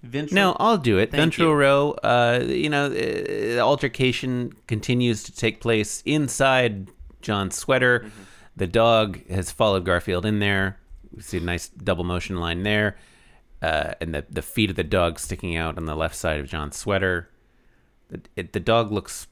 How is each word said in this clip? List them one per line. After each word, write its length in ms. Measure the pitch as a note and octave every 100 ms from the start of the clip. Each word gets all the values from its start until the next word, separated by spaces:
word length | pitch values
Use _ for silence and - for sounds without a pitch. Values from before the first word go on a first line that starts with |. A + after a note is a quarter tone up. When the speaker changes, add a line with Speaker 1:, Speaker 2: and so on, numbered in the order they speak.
Speaker 1:
Ventral. 320 | B2 C3 D3+ F#3
Speaker 2:
No, 220 | G3 -
I'll 180 | G#3+ A3
do 200 | B2+ G2
it. 140 | A2+
Speaker 1:
Thank 100 | C#3
Speaker 2:
Ventral 280 | D#3+ - E3
Speaker 1:
you. 60 | D3
Speaker 2:
row. 360 | C#3 C#3 D3 -
Uh, 400 | G#2+ A#2+ A#2+ B2 A#2+
you 240 | C3 D3+
know, 160 | D3 C#3+
uh, 40 |
the 680 | G#2 A#2 F#2 F#2 G2 G#2+ A#2+
altercation 920 | A#2 C#3+ C#3 - C3 A#2+ C3 B2 A#2+ - -
continues 560 | A2+ - B2 B2 A2
to 100 | - -
take 240 | A2+ -
place 420 | A#2 A2+ G2+ - -
inside 840 | D3+ C#3 - C3+ C3 A#2+ G2+ F#2+ _ - -
John's 340 | - G#2 G2 -
sweater. 440 | - C3 B2+ A#2+
Speaker 1:
Mm-hmm. 220 | G#2+ G#2+ F#2+ - - -
Speaker 2:
The 100 | F#2
dog 580 | A2+ A2+ A2+ G#2+ F2+ -
has 220 | F#2 F2+
followed 340 | - A2 G2 F2+
Garfield 400 | F2 - F2+ G2+
in 140 | G#2+
there. 400 | G2+ G2 F#2+ G2 _ - - -
We 60 |
see 160 | - F#2
a 40 |
nice 280 | E2+ F2 -
double 340 | - G2 F2
motion 340 | F2 F2 - F#2
line 260 | E2+ E2+
there. 340 | G2+ G#2+ G#2 G2 - _ _ _ _ -
Uh, 320 | E2 D#2 D2 -
and 120 | E2
the, 120 | D2+ C#2
the 120 | E2+
feet 260 | - - G#2+
of 60 | F#2
the 80 |
dog 340 | E2 F#2+ E2+ D#2+
sticking 380 | - - F#2+ E2
out 220 | D#2+ D2+
on 80 | D#2
the 100 | D2+
left 200 | D#2+ -
side 240 | E2+ D2+
of 80 | C2+
John's 280 | E2 D2 -
sweater. 520 | - G2 F#2 F2 E2+ _ _ _ _ _ _ _ _
It, 180 | - - -
it, 180 | F2
the 60 | G2+
dog 320 | E2 A2+ A2
looks 360 | G2+ - - -